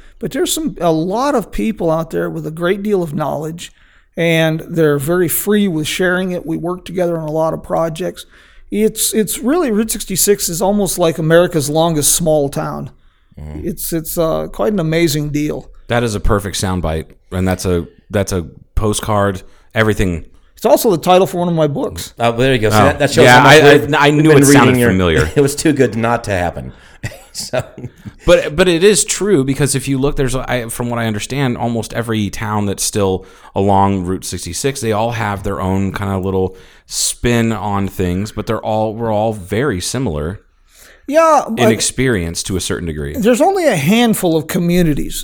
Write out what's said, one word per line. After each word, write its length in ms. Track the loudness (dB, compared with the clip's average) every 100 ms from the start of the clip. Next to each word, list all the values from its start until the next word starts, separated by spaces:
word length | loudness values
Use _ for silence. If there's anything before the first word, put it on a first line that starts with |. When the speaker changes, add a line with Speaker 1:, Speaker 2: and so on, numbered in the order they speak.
| -20 -12
Speaker 1:
but 120 | -8
there's 220 | -4 -2
some, 220 | -2 -4 -2
a 120 | 0
lot 440 | 0 0 -2 0 0
of 160 | -2
people 380 | -2 -4 -2 -2
out 200 | -2 -2
there 180 | -4 -4
with 160 | -6 -8
a 60 |
great 320 | -4 -2 -2
deal 180 | 0 -2
of 120 | -2
knowledge, 580 | -4 -4 -4 -6 -10 -14 -20 _ _ _ -2
and 440 | 0 2 2 -2
they're 380 | -4 0 2 2
very 280 | 0 0 0
free 400 | -2 0 2 2
with 200 | -2 -4
sharing 440 | -2 0 0 -2
it. 140 | -6 -6
We 120 | -6
work 280 | -6 -8 -8
together 320 | -4 -2 -2
on 80 | -4
a 40 |
lot 220 | -2 -2
of 100 | -2
projects. 600 | -4 -2 -2 -4 -8 -8 -16 -20 -20 -20 -8
It's, 420 | 0 0 0 -2
it's 260 | 0 -2 -2
really, 320 | 0 0 0
Route 180 | 0 -2
sixty-six 580 | -6 -6 -2 2 2 0
is 120 | -2
almost 380 | 0 0 0 0
like 180 | 0 0
America's 520 | 4 4 4 0 0
longest 440 | 0 0 2 0 0
small 340 | 2 2 0
town. 420 | -4 -6 -8 -10 -16 _ _ _ -18
Speaker 2:
Mm-hmm. 300 | -14 -10 -8
Speaker 1:
It's, 240 | -8 -6
it's, 240 | -6 -4 -4
uh, 300 | -2 -2 -6
quite 240 | -4 -2
an 60 | 0
amazing 520 | 0 0 0 0 -2
deal. 400 | -4 -4 -6 -10 -20 -4
Speaker 3:
That 160 | -2
is 100 | 0
a 60 | 0
perfect 380 | 2 2 0 -4
soundbite, 580 | -4 -2 -2 -4 -6 -14 _
and 160 | -2 0
that's 180 | 0 0
a, 220 | -2 -4 -12 _
that's 200 | -4 -2
a 120 | -4 -6 -12 -6 -2
postcard, 640 | 0 -2 -2 0 0 -2 -10 -20 _
everything. 560 | 0 0 2 0 -2 -8 -20 _ -4
Speaker 1:
It's 100 | 2
also 260 | 4 4
the 60 | 2
title 240 | 4 4 4
for 120 | 0
one 100 | -2
of 80 | 0
my 120 | 0
books. 460 | -2 -6 -8 -12 -2
Speaker 2:
Oh, 140 | -2
there 200 | 2 2
you 60 | 2
go. 100 | 2
So 60 | 4
Speaker 3:
Oh. 60 |
Speaker 2:
that, 160 | 4 4
that 120 | 0
shows 120 | 6
Speaker 3:
Yeah, 140 | 8 8
Speaker 2:
how 40 | 8
much 180 | 8
Speaker 3:
I, 60 | 8
I, 80 | 6
Speaker 2:
we've 160 | 4 2
Speaker 3:
I 140 | 4
knew 180 | 4 6
Speaker 2:
been 140 | 8
Speaker 3:
it 20 | 8
sounded 260 | 6 6
Speaker 2:
reading 80 | 4
your 80 | 4
Speaker 3:
familiar. 400 | 4 2 2 2
Speaker 2:
<laughs> 40 | 2
It 60 |
was 140 | 0 2
too 160 | 0
good 220 | 2 2 2
not 300 | -2 -2 -2
to 60 |
happen. 420 | -2 -2 -6 -12 -16 -20 -16
<laughs> 120 | -14 -14 -16
So. 320 | -14 -8 -6 -8 -12 -18 -16 -20 -4 4
Speaker 3:
But, 300 | 4 2 0
but 100 | 2
it 160 | 4
is 220 | 4 4 0
true, 400 | -2 2 2 2
because 280 | 0 0
if 140 | 0 -2
you 100 | -2
look, 200 | 0 0
there's, 180 | -2 -2
I, 320 | -4 -6 -6
from 220 | -6 -6
what 100 | -4
I 60 | -2
understand, 520 | -4 -6 -4 -2 -2
almost 360 | -4 -4 -4
every 360 | -6 -4 -2 -2
town 360 | -4 -4 -2 -2
that's 180 | -4
still 420 | -4 -2 0 -2 -6 -20 -8 -2
along 480 | 2 4 4 0
Route 220 | -2 -6 -8
sixty-six, 560 | -10 -10 -6 -4 -4
they 100 | -2
all 200 | -2 -2
have 320 | -4 -6 -6
their 180 | -6 -4
own 320 | -2 -2 -2
kind 180 | -4 -4
of 140 | -4 -2
little 320 | -2 -2 -6 -18 -20 -12
spin 680 | -6 -6 -2 0 0 0
on 340 | -2 -4 -4 -4
things, 460 | -2 -2 -2 -6
but 120 | -8 -6
they're 120 | -6 -4
all, 280 | -2 -2
we're 200 | -4 -4
all 180 | -2 -2
very 480 | -4 -6 -2 -2 -2
similar 640 | -4 -4 -4 -4 -6 -8 -14 _ _ _ -20 -18 -2
Speaker 1:
Yeah, 380 | 2 4 2 0
Speaker 3:
in 80 | 0
Speaker 1:
but 160 | 2
Speaker 3:
experience 720 | 2 -2 -2 0 0 -2 -6
to 140 | -6 -6
a 20 |
certain 280 | -4 -6 -6
degree. 260 | -6 -6
Speaker 1:
there's 280 | 0 2 4
only 240 | 2 2 0
a 100 | 0
handful 580 | 2 2 2 0 0 0
of 120 | -2
communities 760 | -2 0 2 2 0 -4 -8